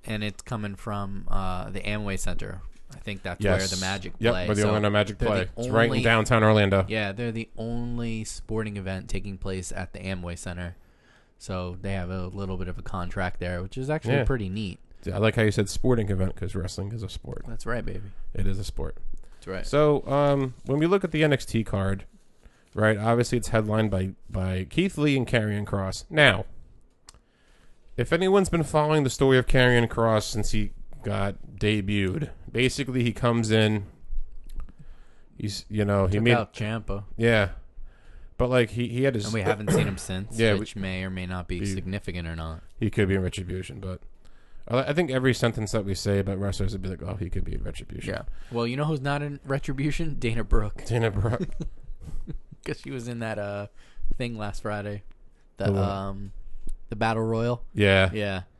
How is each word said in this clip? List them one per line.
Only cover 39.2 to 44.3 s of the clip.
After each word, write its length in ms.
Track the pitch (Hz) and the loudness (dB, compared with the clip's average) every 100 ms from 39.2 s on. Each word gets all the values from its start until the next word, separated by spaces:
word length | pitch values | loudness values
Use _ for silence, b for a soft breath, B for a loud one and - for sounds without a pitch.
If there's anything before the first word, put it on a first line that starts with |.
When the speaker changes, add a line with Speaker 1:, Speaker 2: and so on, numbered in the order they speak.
| 104 | -2
Speaker 1:
And 80 | |
we 80 | 110 | 0
haven't 300 | 98 107 104 | 0 0 2
seen 160 | - 101 | 2 2
him 100 | 92 | -2
since, 340 | - 92 104 | -6 -6 -6
Speaker 2:
<clears throat> 80 | 107 | 2
Yeah, 140 | 113 | 4
we 60 | 101 | 4
Speaker 1:
which 160 | 107 101 | 0 -6
may 280 | 95 92 | -4 -4
or 60 | 95 | -4
may 160 | 92 90 | -6 -6
not 220 | 92 87 | -6 -4
be 120 | 90 | -4
Speaker 2:
he 60 | 98 | -2
Speaker 1:
significant 600 | 95 87 101 - 87 82 | -2 -4 -6 -6 -8 -6
or 80 | 82 | -6
not. 260 | 80 80 - - | -8 -10 -14 -4
Speaker 2:
He 100 | 110 | -2
could 160 | - 98 | 2 2
be 80 | 95 | 2
in 80 | |
Retribution, 560 | 92 - 87 92 90 - | 0 -4 -8 -8 -8 -10
but 220 | 92 90 - - b | -10 -10 -14 -18 b